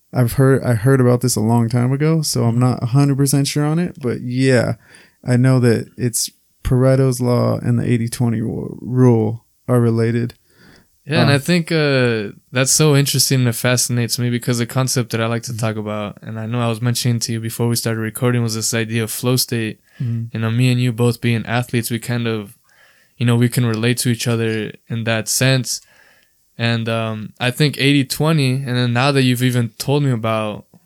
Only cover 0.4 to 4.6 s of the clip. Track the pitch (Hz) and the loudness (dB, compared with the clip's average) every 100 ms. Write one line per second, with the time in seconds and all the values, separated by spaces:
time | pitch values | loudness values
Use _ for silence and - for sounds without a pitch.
0.4 | 135 135 - 113 120 135 123 123 127 110 | 4 4 2 0 2 4 4 2 0 0
1.4 | 110 120 113 120 123 139 151 160 151 131 | 2 2 2 0 0 0 0 0 0 0
2.4 | 117 117 127 113 113 131 143 139 139 143 | 0 2 0 0 0 2 2 2 2 2
3.4 | 139 151 147 160 180 - 123 - 123 123 | 0 0 0 0 -2 -4 -6 -4 -4 0
4.4 | 131 123 | 2 4